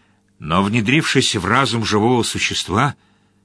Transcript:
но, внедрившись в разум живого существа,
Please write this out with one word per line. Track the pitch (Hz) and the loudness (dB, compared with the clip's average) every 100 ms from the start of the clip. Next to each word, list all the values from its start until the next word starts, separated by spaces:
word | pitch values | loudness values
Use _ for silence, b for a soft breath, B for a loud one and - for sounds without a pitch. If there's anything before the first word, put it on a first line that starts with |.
| _ _ _ _ | _ _ _ _
но, | 76 87 | -2 0
внедрившись | 98 117 107 151 - 135 - 101 | 2 0 2 0 2 0 0 -2
в | 92 | 0
разум | 123 123 117 | 0 2 -2
живого | 98 104 113 123 | 0 2 2 2
существа, | 101 104 - 101 - 101 139 - _ _ _ _ | 0 -4 -4 -4 -2 0 0 -4 _ _ _ _